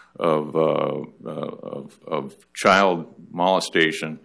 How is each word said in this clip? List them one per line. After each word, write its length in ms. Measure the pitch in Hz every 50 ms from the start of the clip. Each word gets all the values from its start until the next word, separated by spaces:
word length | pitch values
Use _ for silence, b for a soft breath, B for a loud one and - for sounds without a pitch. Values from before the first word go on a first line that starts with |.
| B B B
of, 380 | - - 85 78 76 76 76 71
uh, 460 | 80 80 78 73 73 73 71 69 69 69 - - - -
uh, 40 | -
of, 720 | 78 76 71 - - - - - - - - - - _ -
of 460 | - 82 76 69 69 - - _ _ -
child 600 | - - 107 95 98 101 95 90 85 80 - - - - -
molestation. 880 | - 85 87 92 95 90 - - - 90 82 80 - - 85 78 78 - _